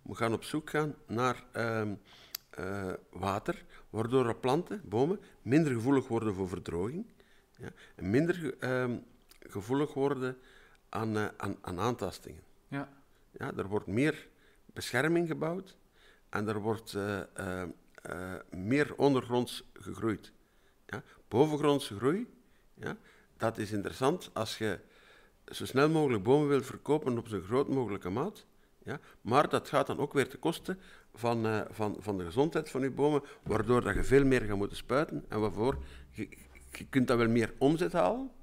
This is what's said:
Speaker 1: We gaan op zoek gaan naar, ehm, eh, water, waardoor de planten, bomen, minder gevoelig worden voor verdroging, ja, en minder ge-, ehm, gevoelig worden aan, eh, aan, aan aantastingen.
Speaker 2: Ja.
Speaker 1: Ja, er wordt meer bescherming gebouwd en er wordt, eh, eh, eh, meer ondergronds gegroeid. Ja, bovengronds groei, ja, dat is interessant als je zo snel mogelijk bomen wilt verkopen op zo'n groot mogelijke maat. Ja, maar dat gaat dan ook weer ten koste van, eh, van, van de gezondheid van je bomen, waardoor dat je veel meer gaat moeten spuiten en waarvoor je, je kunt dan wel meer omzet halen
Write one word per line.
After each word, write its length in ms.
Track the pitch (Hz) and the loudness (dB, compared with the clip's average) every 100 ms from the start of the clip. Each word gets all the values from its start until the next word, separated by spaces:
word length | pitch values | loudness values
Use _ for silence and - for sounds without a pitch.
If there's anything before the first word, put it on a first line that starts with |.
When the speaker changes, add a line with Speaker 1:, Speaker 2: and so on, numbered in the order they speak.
Speaker 1:
We 140 | - 98 | -12 -2
gaan 180 | 113 | 0
op 100 | 107 | 0
zoek 260 | - 151 - | -2 -6 -2
gaan 260 | 151 151 - - | -2 -2 -4 -6
naar, 380 | 107 127 120 - | 0 0 -2 -8
ehm, 420 | - 117 110 107 98 - - - - _ | -4 -2 0 -2 -4 -12 -20 -14 -14 _
eh, 440 | - 92 101 95 87 - | -10 -6 -4 -4 -6 -10
water, 560 | - 98 98 - 175 - - - | -6 -2 -2 -2 -6 -10 -20 -8
waardoor 340 | 104 113 131 117 | -4 2 2 2
de 80 | 113 | 0
planten, 460 | 127 151 175 202 - | 0 0 -2 -10 -2
bomen, 340 | 107 143 208 - - | 2 2 0 -6 -12
minder 300 | 104 143 156 | 2 4 4
gevoelig 340 | 120 120 139 127 | 2 4 4 4
worden 260 | 113 107 | 0 0
voor 140 | 92 92 | -2 -2
verdroging, 560 | 90 - 82 101 165 233 _ _ - _ - | -4 -4 -2 -2 -4 -10 _ _ -20 _ -16
ja, 120 | - - - - | -16 -16 -20 -6
en 140 | 92 | 2
minder 260 | 117 165 175 | 4 4 0
ge-, 200 | 156 - | -4 -4
ehm, 380 | 123 127 127 117 - - _ - | -2 0 0 -4 -8 -20 _ -20
gevoelig 540 | - 101 98 139 147 | -10 -10 -2 0 0
worden 440 | 139 139 135 127 127 - - - - _ | 0 0 0 -4 -6 -16 -20 -20 -20 _
aan, 280 | - 110 107 | -4 -2 0
eh, 80 | 107 - | -2 -4
aan, 200 | 98 - | -8 -6
aan 180 | - 90 | -6 -2
aantastingen. 600 | 110 117 92 - - 82 - - _ | 0 0 -4 -6 -16 -18 -20 -20 _
Speaker 2:
Ja. 220 | 139 - - _ _ _ | -10 -10 -16 _ _ _
Speaker 1:
Ja, 220 | - 135 - | -10 -8 -6
er 100 | 95 | -4
wordt 200 | 101 - | -4 0
meer 400 | 104 151 - - _ - _ - | 2 2 0 -12 _ -20 _ -18
bescherming 640 | - - 120 151 170 170 | -10 -4 0 2 2 0
gebouwd 500 | 143 156 180 190 - _ _ - _ _ | -2 -4 -4 -10 -20 _ _ -20 _ _
en 180 | 98 104 | -4 -2
er 120 | 107 | -2
wordt, 340 | 104 104 - | -2 -4 -4
eh, 260 | 101 101 98 - - | -4 -2 -4 -6 -8
eh, 240 | 92 92 87 - _ - | -6 -6 -6 -10 _ -16
eh, 320 | - 82 92 92 - | -10 -8 -8 -10 -10
meer 460 | 90 98 139 143 - | -8 0 2 0 4
ondergronds 680 | 143 127 117 123 120 - - | 4 4 2 0 0 -6 -14
gegroeid. 580 | - 95 95 110 98 - _ _ _ _ _ - | -16 -12 -2 -2 -2 -6 _ _ _ _ _ -12
Ja, 180 | 110 - - _ | -12 -12 -20 _
bovengronds 600 | 113 156 147 147 143 - | 2 4 4 2 2 0
groei, 400 | 101 123 190 247 - _ _ _ | -2 0 0 -4 -14 _ _ _
ja, 240 | - - - - - _ - | -10 -10 -10 -16 -20 _ -4
dat 200 | 113 110 | -2 -2
is 140 | 104 | -4
interessant 580 | 107 92 85 131 175 - | -4 -4 0 2 2 -4
als 240 | - 110 - | -4 -4 -2
je 220 | 107 90 - - - - - _ - | -2 -4 -10 -20 -20 -20 -20 _ -16
zo 200 | - 101 | -10 -2
snel 240 | 123 151 | 2 4
mogelijk 340 | 160 147 110 | 4 4 2
bomen 240 | 98 143 143 | 6 4 6
wilt 180 | 139 123 | 2 0
verkopen 520 | - - 151 131 117 | -10 0 2 2 -2
op 100 | 113 | -2
zo'n 140 | 104 | -6
groot 240 | 90 123 - | 0 0 2
mogelijke 400 | 135 113 98 90 | 0 0 -4 -4
maat. 360 | 101 180 214 - _ _ _ | -2 -4 -8 -20 _ _ _
Ja, 160 | - 143 - - | -12 -12 -12 -12
maar 280 | 101 131 151 | 2 4 4
dat 200 | 127 - | 0 2
gaat 180 | 143 139 | 0 2
dan 100 | 101 | -2
ook 140 | 143 | 0
weer 160 | 143 120 | 2 0
ten 100 | - | 0
koste 380 | 156 165 - 185 - - - | -2 -2 -6 -8 -10 -20 -20
van, 320 | - 117 117 110 | -4 0 2 0
eh, 160 | 110 - | 0 -4
van, 260 | - 107 - | -2 -4 -2
van 180 | 104 98 | -4 -4
de 60 | 87 | -2
gezondheid 440 | 101 160 160 - | 2 2 0 -4
van 120 | 131 | -2
je 100 | 135 | -2
bomen, 320 | 113 143 143 143 - | 2 2 2 -2 -14
waardoor 380 | - 110 107 123 | -2 0 4 4
dat 120 | - 95 | 4 2
je 80 | |
veel 220 | 107 135 135 | 6 6 8
meer 160 | 127 | 4
gaat 160 | 107 101 | 2 -2
moeten 200 | 101 - | -2 -4
spuiten 480 | - 127 165 147 - | -2 0 0 -4 -4
en 100 | 110 | 0
waarvoor 380 | 107 101 120 135 - - - | 0 2 0 -2 -8 -16 -16
je, 180 | - - - - - - | -10 -10 -10 -20 -20 -18
je 140 | - - | -14 -2
kunt 180 | 135 123 | 2 4
dan 100 | 117 | 4
wel 120 | 113 | 4
meer 240 | 117 107 - | 4 2 2
omzet 360 | 135 160 175 | 4 4 2
halen 380 | 175 180 233 269 - | 4 2 2 -6 -12